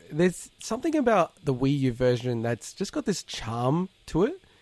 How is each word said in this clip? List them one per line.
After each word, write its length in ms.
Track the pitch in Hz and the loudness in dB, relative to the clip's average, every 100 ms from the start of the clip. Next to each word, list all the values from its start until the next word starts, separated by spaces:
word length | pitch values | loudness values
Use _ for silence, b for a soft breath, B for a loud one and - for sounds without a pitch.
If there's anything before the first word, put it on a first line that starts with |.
| - | -10
There's 400 | 151 180 175 - _ | 0 0 0 -14 _
something 360 | - 226 339 302 | -8 -4 0 2
about 360 | 240 208 160 - | 4 4 2 -2
the 100 | 143 | -4
Wii 240 | 127 135 143 | 0 2 2
U 120 | 131 | 0
version 500 | 117 127 123 123 117 | 2 2 2 0 -2
that's 300 | 117 117 - | -2 -4 -6
just 200 | - 202 | -8 -6
got 140 | 302 247 | -4 -2
this 160 | 180 | -4
charm 640 | - - - 113 123 160 185 _ - | -6 -10 -6 -2 0 0 -2 _ -4
to 180 | 151 | 0
it 160 | 226 381 b b | 0 -2 b b